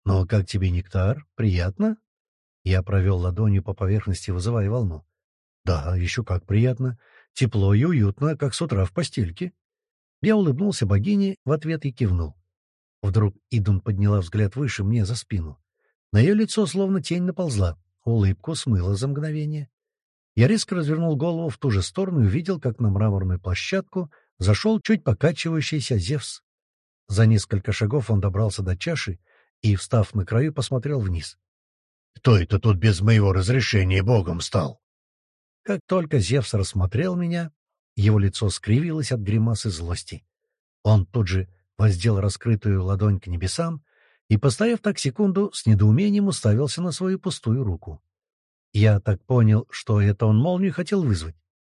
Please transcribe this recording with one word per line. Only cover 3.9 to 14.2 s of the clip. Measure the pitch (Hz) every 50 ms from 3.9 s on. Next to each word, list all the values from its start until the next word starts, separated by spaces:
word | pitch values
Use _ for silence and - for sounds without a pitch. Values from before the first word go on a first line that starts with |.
| 104 104 - 101 92 - - -
вызывая | 90 90 90 113 120 110 98 101
волну. | 117 127 110 92 80 76 _ _ _ _ _ _ _ _ _ _ _ _ -
«Да, | 92 87 76 71 87 92
ещё | 87 90 90 - 123 107
как | - 92 87 -
приятно. | - 98 110 120 127 120 113 131 127 117 - _ _ _ - _ _ -
Тепло | - 127 113 - 104 98 98 101
и | 107 139
уютно, | 175 170 127 104 98 98 - 143 160 151
как | - 143 127 -
с | -
утра | 143 123 120 98 92
в | -
постельке». | - 175 156 - - 131 101 85 87 - 180 175 _ _ _ _ _ _ _ _ _ _ _ _ _ -
Я | 220 214 220
улыбнулся | 214 190 156 123 147 202 208 - - 117
богине | 92 101 98 113 202 208 196 196 190 190 _ -
в | 131
ответ | 156 151 151 160 160 156 -
и | 139
кивнул. | - - 127 98 90 85 82 78 - _ _ _ _ _ _ _ _ _ _ _ _ -
Вдруг | - 98 90 113 107 98 - _ _ -
Идун | 123 110 95 104 98 95
подняла | - 110 101 98 101 101 104 101